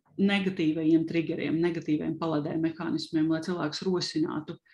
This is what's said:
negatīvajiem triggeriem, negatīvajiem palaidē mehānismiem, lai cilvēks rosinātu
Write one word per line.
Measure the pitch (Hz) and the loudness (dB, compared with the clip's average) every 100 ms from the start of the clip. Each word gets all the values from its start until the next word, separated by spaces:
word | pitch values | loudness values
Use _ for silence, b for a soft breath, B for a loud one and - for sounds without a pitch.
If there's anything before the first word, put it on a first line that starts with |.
| _ - | _ 0
negatīvajiem | 196 202 190 185 156 156 156 165 160 | 2 2 0 0 0 2 4 4 4
triggeriem, | 165 156 - 147 160 | 0 -2 -2 -2 0
negatīvajiem | 170 165 151 151 165 160 | 0 0 -2 -2 -2 -4
palaidē | 165 151 151 160 | -2 -2 -2 -2
mehānismiem, | 165 165 170 160 - 160 160 | -2 -2 -4 -4 -2 2 2
lai | 160 | 2
cilvēks | 175 175 151 - 190 | -2 -2 -2 -2 -2
rosinātu | 180 - 160 160 151 151 160 _ | 0 0 -2 -2 -2 -8 -12 _